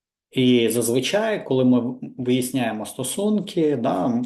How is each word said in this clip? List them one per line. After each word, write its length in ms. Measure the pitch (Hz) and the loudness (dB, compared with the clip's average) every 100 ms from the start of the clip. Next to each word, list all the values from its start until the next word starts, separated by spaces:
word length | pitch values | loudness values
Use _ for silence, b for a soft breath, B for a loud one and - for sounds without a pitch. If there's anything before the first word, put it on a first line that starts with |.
| _ _ _ | _ _ _
І 380 | 135 127 123 110 | 2 4 4 4
зазвичай, 760 | 120 117 127 - 202 220 196 | 0 0 0 0 0 0 -4
коли 200 | - 131 | -2 2
ми 300 | 127 123 120 127 - - | 4 4 0 -8 -12 -8
виясняємо 680 | 123 127 123 135 117 107 101 | -2 -2 0 -2 -4 -6 -10
стосунки, 920 | - 123 - 214 208 - 175 151 131 | -8 -8 -2 0 0 -2 0 0 0
да, 460 | 123 92 127 117 | -2 0 0 0